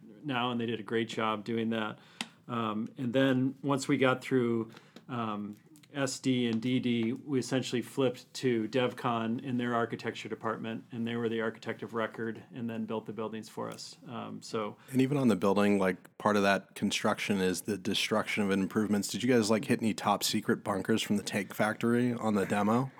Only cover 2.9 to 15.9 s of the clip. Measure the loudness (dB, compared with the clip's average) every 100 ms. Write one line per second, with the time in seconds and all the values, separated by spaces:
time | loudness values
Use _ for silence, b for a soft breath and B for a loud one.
2.9 | -6 -2 2 4 4 0 -2 -2 0 0
3.9 | 2 4 2 2 2 2 0 -4 B B
4.9 | B B -6 -4 -4 -8 -12 -20 -20 -10
5.9 | -4 -2 0 0 2 2 0 0 0 2
6.9 | 2 0 -2 -2 -2 0 -2 0 -4 -4
7.9 | 0 0 0 -8 -4 0 0 0 0 0
8.9 | 0 -2 0 -2 -4 -2 -2 0 0 0
9.9 | -2 -6 -6 -8 -6 -4 -4 -6 -8 -8
10.9 | -6 -4 -2 -2 -2 -2 -4 -8 -8 -6
11.9 | -2 -4 -4 -6 -6 -12 -8 -6 -6 -4
12.9 | -4 -6 -6 -6 -8 -10 -10 -10 -10 -14
13.9 | -16 -12 -10 -10 -12 -6 -4 -4 -8 -4
14.9 | 0 2 4 4 4 4 4 4 4 2